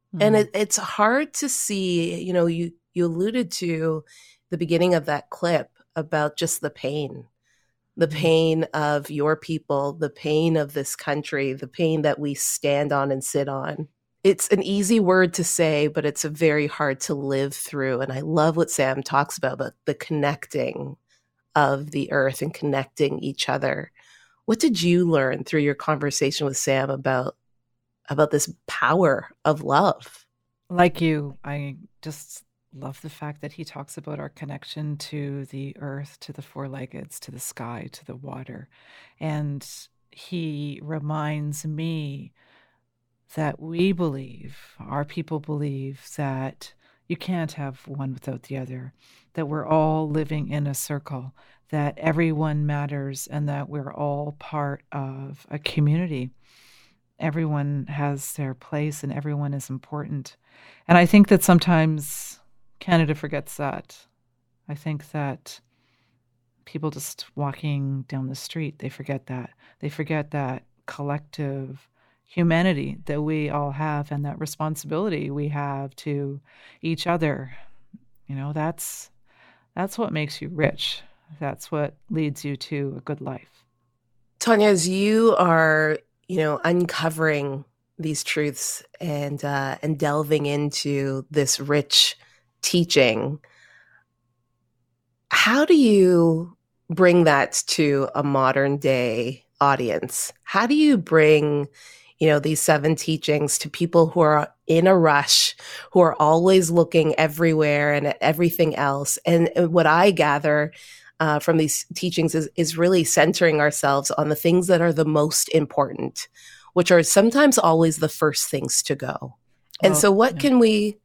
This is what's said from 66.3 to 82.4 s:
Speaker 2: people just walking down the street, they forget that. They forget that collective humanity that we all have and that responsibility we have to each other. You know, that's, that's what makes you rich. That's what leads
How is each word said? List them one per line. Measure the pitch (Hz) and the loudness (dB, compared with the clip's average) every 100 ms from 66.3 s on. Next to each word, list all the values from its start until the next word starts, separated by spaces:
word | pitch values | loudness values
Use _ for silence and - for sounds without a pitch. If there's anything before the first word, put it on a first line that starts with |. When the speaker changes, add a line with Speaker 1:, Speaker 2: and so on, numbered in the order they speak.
| _ _ _ | _ _ _
Speaker 2:
people | _ 156 151 | _ -8 -6
just | 147 - - - | -8 -12 -14 -14
walking | - 143 135 151 143 139 135 127 | -6 -6 -6 -6 -4 -4 -6 -6
down | 135 131 | -8 -8
the | 131 | -10
street, | - 165 147 143 | -10 -8 -8 -8
they | 135 | -12
forget | - 139 139 - | -12 -8 -8 -8
that. | 127 120 _ _ - | -12 -12 _ _ -12
They | 147 | -12
forget | 151 151 156 147 | -8 -6 -4 -4
that | 147 135 127 _ _ - | -6 -6 -8 _ _ -18
collective | - 143 147 147 - 143 139 135 139 _ _ _ _ | -10 -8 -8 -10 -10 -8 -8 -10 -14 _ _ _ _
humanity | _ - 170 165 185 147 135 139 - | _ 0 2 4 2 0 -4 -8 -6
that | 147 | -4
we | 151 156 147 | -2 -2 -2
all | 147 143 | -4 -4
have | 139 156 147 143 | -4 -4 -4 -4
and | 143 | -6
that | 143 - | -6 -6
responsibility | 151 - 156 156 147 156 214 151 147 | -10 -6 -6 -6 -6 -4 -4 -4 -6
we | 143 147 | -6 -6
have | 143 143 139 139 - | -4 -6 -6 -10 -10
to | 151 143 139 139 _ _ - - | -6 -6 -6 -10 _ _ -20 -10
each | 160 165 175 | -6 -4 -2
other. | 170 156 139 135 - - - - 214 _ _ - | 0 0 -2 -8 -14 -16 -18 -20 -20 _ _ -12
You | 135 | -10
know, | 143 | -8
that's, | 151 156 160 - - - _ _ _ _ _ _ | -4 -6 -6 -10 -12 -18 _ _ _ _ _ _
that's | - 196 - | -8 -8 -4
what | 226 | -4
makes | 160 151 - | -4 -6 -8
you | 147 | -10
rich. | 170 151 - - - - _ _ 151 | 0 0 0 -6 -8 -14 _ _ -10
That's | 143 - - | -8 -8 -6
what | 156 143 - - | -4 -4 -6 -8
leads | 160 151 139 | -4 -2 -4